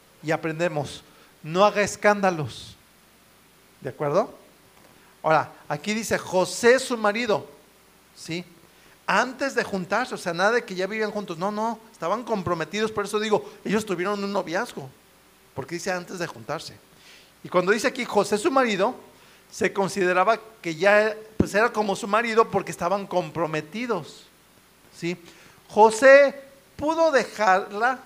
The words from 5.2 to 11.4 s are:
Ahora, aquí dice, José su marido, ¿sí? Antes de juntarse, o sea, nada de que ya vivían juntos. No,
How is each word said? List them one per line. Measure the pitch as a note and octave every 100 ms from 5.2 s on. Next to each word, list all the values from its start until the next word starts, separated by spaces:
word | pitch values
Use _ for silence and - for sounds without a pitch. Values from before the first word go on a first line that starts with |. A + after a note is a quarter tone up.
Ahora, | D#3 D#3 B2 - -
aquí | D3 G#3
dice, | G#3+ G#3+ F#3
José | - F#3 F3+ - A#3 C4
su | C4 A#3
marido, | G#3+ G#3+ A#3+ D#3 - - _ _ _ _ _ -
¿sí? | - E3+ F3 - - _ - _ -
Antes | F#3+ B3 B3+ C4+ A3
de |
juntarse, | G3 G3 F3 G#3 B3+ G3+
o |
sea, | F#3
nada | E3+ G3+
de | A#3+ A3+
que | F3+
ya | F#3+
vivían | A3 G#3+
juntos. | G#3 G3
No, | D#3+